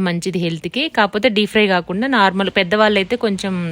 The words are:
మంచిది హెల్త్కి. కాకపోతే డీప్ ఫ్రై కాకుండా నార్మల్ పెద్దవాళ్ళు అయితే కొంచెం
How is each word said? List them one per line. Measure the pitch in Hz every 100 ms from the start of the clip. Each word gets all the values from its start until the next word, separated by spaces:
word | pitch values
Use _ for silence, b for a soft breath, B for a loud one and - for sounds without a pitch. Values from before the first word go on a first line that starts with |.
| 185
మంచిది | 170 190 175
హెల్త్కి. | 170 165 175 240 320 233
కాకపోతే | 202 214 247 208
డీప్ | 208
ఫ్రై | 220 208
కాకుండా | 185 175 185 262 240
నార్మల్ | 196 185 196 196
పెద్దవాళ్ళు | 180 208 214 202
అయితే | 185 240 220
కొంచెం | 196 196 185 170